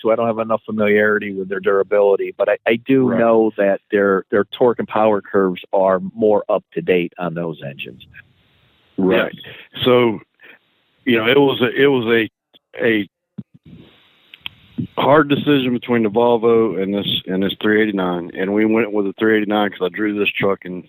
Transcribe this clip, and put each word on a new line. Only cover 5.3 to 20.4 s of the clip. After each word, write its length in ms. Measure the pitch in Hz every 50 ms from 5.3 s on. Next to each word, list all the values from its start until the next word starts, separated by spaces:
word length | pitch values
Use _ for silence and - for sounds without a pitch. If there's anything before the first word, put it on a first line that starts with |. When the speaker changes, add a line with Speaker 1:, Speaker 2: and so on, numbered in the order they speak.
| - 101 95 92 90 - - - -
Speaker 1:
are 260 | 98 95 95 95 92 95 95 -
more 320 | 113 113 104 104 98 - -
up 140 | 104 92 - _ -
to 80 | -
date 300 | 85 - 92 90 85 80 _
on 160 | - 90 85 80
those 260 | 85 85 85 78 69 71
engines. 420 | 69 69 69 - - 62 64 - - - - - _ _ _ _ _ _ _ _ _ _ _ _ _ _
Speaker 2:
Right. 360 | - 95 92 92 - - - -
Speaker 3:
Yes. 500 | - - - - - - - - - -
Speaker 2:
So, 360 | 127 123 123 123 117 104 85 - _ _ _ - - - - _ _ _ _ _ _ _ _ -
you 120 | 131 120
know, 100 | 117 110
it 120 | 117 135 143
was 200 | 143 135 127 104
a, 80 | 123 117 -
it 140 | 131 139
was 180 | 143 139 127 113
a, 240 | 113 117 113 110 101 _ _ _ _ _ _ _ _ - - -
a 240 | 117 113 104 98 - _ _ _ _ _ - - _ _ _ _ - - - - - _ _ _ _ _ _ _ _ - - - - _ _ _ _ _ - - - -
hard 340 | - - 131 143 160 147 143
decision 440 | 143 120 120 147 147 139 127 127 123
between 300 | 117 - - 120 117 113
the 60 | 104
Volvo 680 | 98 117 120 120 120 113 107 117 117 113 113 110 85 92
and 120 | 98 95 101
this, 280 | 101 98 - - - -
and 160 | - 92 92
this 140 | 98 95 90 -
three 200 | - 107 107 107
eighty-nine, 480 | 110 107 98 95 92 90 90 87 85 - -
and 180 | - 95 95 101
we 120 | 107 110
went 260 | 110 110 113 117 104 101
with 140 | 104 101
the 60 | 98 92
three 240 | - 110 110 110
eighty-nine 340 | 107 104 98 107 107 104 101
'cause 100 | - -
I 80 | 90 90
drew 280 | 87 98 107 104 104
this 120 | 104 101 -
truck 360 | - -